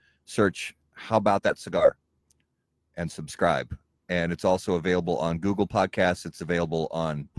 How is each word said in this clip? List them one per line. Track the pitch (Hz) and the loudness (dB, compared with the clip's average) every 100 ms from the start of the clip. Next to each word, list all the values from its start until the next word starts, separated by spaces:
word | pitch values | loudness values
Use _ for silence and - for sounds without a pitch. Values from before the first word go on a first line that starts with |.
| _ _ - | _ _ -6
search | - 101 - - - _ | 2 2 2 -8 -14 _
How | - - 113 | -20 -2 2
About | 101 98 | 4 2
That | - - | 0 -2
Cigar, | - 87 - - _ _ _ _ _ _ _ _ _ - | -4 4 4 4 _ _ _ _ _ _ _ _ _ -8
and | 82 | -8
subscribe. | - 78 - 87 71 62 - _ _ - | -8 -12 0 2 2 -2 -12 _ _ -4
And | 87 85 | -2 -2
it's | 85 95 | 0 2
also | 92 - 90 | 2 0 -2
available | 82 90 85 73 | 2 0 0 -2
on | 82 82 | -2 0
Google | 98 98 98 | 0 0 0
Podcasts. | 107 95 - 92 90 85 | 0 0 2 0 0 -6
It's | - | -10
available | 82 87 85 82 80 | -2 -2 0 -2 -2
on | 82 80 76 71 | -2 -4 -4 -8